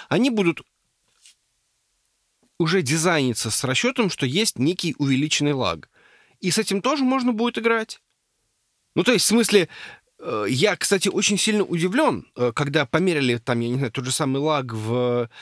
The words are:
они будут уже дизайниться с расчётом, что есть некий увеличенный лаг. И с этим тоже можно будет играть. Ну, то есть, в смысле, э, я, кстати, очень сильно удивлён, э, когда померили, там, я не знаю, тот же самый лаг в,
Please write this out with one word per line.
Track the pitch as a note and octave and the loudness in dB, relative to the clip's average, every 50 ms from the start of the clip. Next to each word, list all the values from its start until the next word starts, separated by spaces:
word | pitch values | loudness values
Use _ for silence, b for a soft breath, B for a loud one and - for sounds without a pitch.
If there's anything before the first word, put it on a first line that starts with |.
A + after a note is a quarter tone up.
| B | B
они | B C#3+ F#3 B3 C#4 | B 0 2 2 2
будут | A#3 G#3+ F#3+ E3+ - - - _ _ _ _ _ _ _ _ _ _ _ _ - - _ _ _ _ _ _ _ _ _ _ _ _ _ _ _ _ _ _ _ _ _ _ _ _ | 2 2 0 0 0 -2 -10 _ _ _ _ _ _ _ _ _ _ _ _ -20 -20 _ _ _ _ _ _ _ _ _ _ _ _ _ _ _ _ _ _ _ _ _ _ _ _
уже | - E3 D#3+ F3+ F#3+ D3 | -2 0 2 2 0 0
дизайниться | A#2+ D3+ E3 D#3 F#3 E3+ D3+ C3+ B2+ A2 - - A2 | 0 0 0 2 2 2 2 2 0 0 -2 -4 -4
с | - - - | -2 -2 -2
расчётом, | B2+ C3 - - B3+ C#4 - A3 F3 | -2 -2 0 0 0 0 0 0 0
что | - - C#3+ | 0 -2 -2
есть | B2 C#3+ G3 A3 - - - | 0 0 0 0 0 0 0
некий | B2+ D#3+ F#3 - - E3 B2 | 0 0 0 -2 -4 -4 -2
увеличенный | - C#3+ C3+ C3 C3 D3 D#3 - - D3 D3 C#3+ | -2 0 2 2 2 2 0 0 0 0 0 0
лаг. | C3 A2 F2 E2 D#2 - _ b b b b b b b b b b | 0 0 -2 -2 -4 -8 _ b b b b b b b b b b
И | - F3+ | -4 -2
с | - | 0
этим | A3 G#3+ - G3 G3 | 0 0 0 -2 -2
тоже | - B3+ D#4 C#4+ C4 | 0 0 0 0 0
можно | B3+ C4 C4 A#3+ B3+ A#3 | 0 0 0 0 -2 0
будет | G#3 A#3 A#3+ - | 0 -2 -2 -2
играть. | A#3 A3 A3+ A3+ A3+ A3 - - - _ _ _ _ _ _ _ _ _ _ _ _ _ _ _ _ _ _ - | -2 0 0 0 0 -2 -8 -12 -20 _ _ _ _ _ _ _ _ _ _ _ _ _ _ _ _ _ _ -2
Ну, | - F#3 | 0 2
то | B3 | 4
есть, | A#3+ F3 - | 4 4 4
в | |
смысле, | - G#3 A#3+ A3 - G#3 G3 E3 B B B B B B B B _ _ - | 4 4 4 4 4 4 4 4 B B B B B B B B _ _ -14
э, | - E3 A#2+ G#2+ G#2 G2+ | -8 -6 -4 -2 -2 -2
я, | B2 B2 F#3 G#3 F3 | 0 0 0 0 0
кстати, | - - - G3+ F#3 - | 0 0 0 0 2 0
очень | G3+ - F#3+ G#3 - G#3 | 0 0 0 0 0 0
сильно | F#3 - G#3+ G#3 G#3 F#3 | 0 0 0 2 0 0
удивлён, | - F3 E3 E3+ F#3 G3 C#4+ D#4 B3 C3+ E2+ - _ - | 0 -2 -2 -2 0 2 2 2 2 0 -2 -8 _ -6
э, | B2 B2 A#2+ - | -2 -2 -2 0
когда | D#3 D3 C#3+ C#3 D#3 C#3+ | -2 -4 0 0 0 -2
померили, | - - D#3+ F#3 F#3+ E3 D3 C3+ B2 A#2+ | 0 0 0 2 2 2 2 2 2 0
там, | A#2 - - A#2+ A#2 | 0 -2 -2 -2 -2
я | A#2 A#2+ | 0 -2
не | B2 | -2
знаю, | C3+ C#3 A2 | -2 -2 -4
тот | - C#3 B2 | -4 -6 -6
же | C3 | -4
самый | - - D3+ C3+ C3 | -4 -2 -2 -2 -2
лаг | C3+ D3 D#3 D3+ C#3+ C3 A#2 A2+ | -2 0 0 -2 -2 -2 -4 -6
в, | A2 G#2+ A2+ A#2+ B2 B2 B2 A#2+ B2 A#2 A2+ B B | -6 -4 -2 -2 0 0 0 0 0 -2 -4 B B